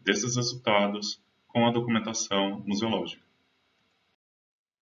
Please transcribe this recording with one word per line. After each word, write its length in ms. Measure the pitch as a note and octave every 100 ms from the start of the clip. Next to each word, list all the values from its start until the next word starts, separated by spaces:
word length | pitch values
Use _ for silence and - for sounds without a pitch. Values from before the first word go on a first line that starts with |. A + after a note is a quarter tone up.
desses 320 | F#2+ A2 B2 B2
resultados 840 | A#2+ - A#2 G#2 G2+ G#2 G#2 - _ _ _
com 180 | A#2+ A#2
a 60 |
documentação 880 | A#2+ A#2+ A2+ G#2 A2+ - G2 G2 G2+
museológica. 560 | - G2+ A2+ G2 E2+ - _ _ _ _ _ _ _ _ _ _ _ _ _ _ _ _